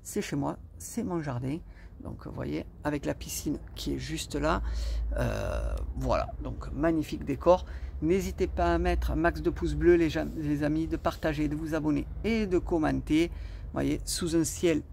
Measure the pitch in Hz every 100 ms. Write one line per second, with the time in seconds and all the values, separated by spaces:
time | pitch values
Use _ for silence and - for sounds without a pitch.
0 | - 208 196 143 139 175 - - - -
1 | 196 175 147 120 127 156 - - - -
2 | - 113 - 135 135 151 - - 147 147
3 | - - - - 156 139 - - 151 139
4 | 127 156 - 147 151 185 - - - -
5 | - - 120 107 98 - - - - -
6 | 131 101 - - 135 - - 131 160 165
7 | 147 - 143 135 - 180 - - - -
8 | 156 190 185 - 180 - 175 170 175 170
9 | - 156 165 160 165 - 170 147 165 175
10 | 160 156 151 160 147 147 147 156 160 160
11 | 170 - 165 151 151 151 160 160 151 147
12 | - - 202 226 208 180 - 170 151 135
13 | - 156 170 - - - - 143 139 151
14 | - - 175 165 156 - 175 156 -